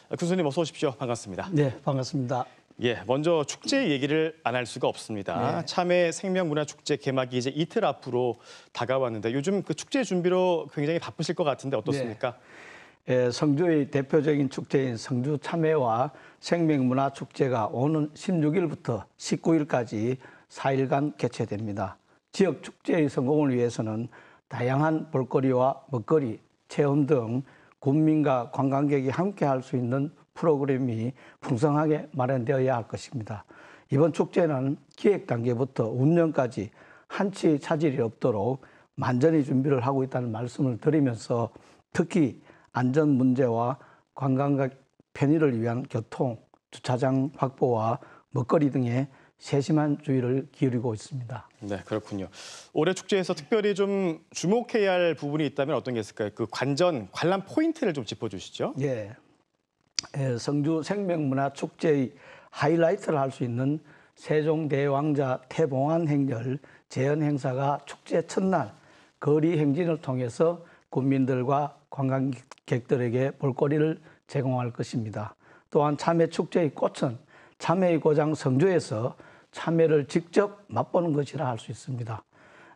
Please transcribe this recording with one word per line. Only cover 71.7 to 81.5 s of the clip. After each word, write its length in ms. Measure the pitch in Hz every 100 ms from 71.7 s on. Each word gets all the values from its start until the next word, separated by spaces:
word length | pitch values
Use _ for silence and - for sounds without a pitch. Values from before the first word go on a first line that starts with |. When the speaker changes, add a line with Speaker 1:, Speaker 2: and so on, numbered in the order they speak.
| - _
Speaker 2:
관광객들에게 1400 | - 135 135 135 127 - - - 127 - 135 123 123 135
볼거리를 720 | 135 143 123 147 151 156 160 - - -
제공할 440 | - 127 127 123
것입니다. 640 | 120 131 127 110 104 107 - _ - _
또한 260 | 156 147 147
참외 320 | - 170 165
축제의 440 | - 165 185 151
꽃은 460 | - 220 - 151 117 - - - -
참외의 400 | - 180 180 160
고장 340 | 160 147 151
성주에서 840 | 151 139 131 190 165 - 110 123 - - - _
참외를 560 | - - 165 160 151 135
직접 560 | 170 - - 202 - -
맛보는 460 | 107 151 185 170
것이라 340 | 147 139 143
할 100 | 135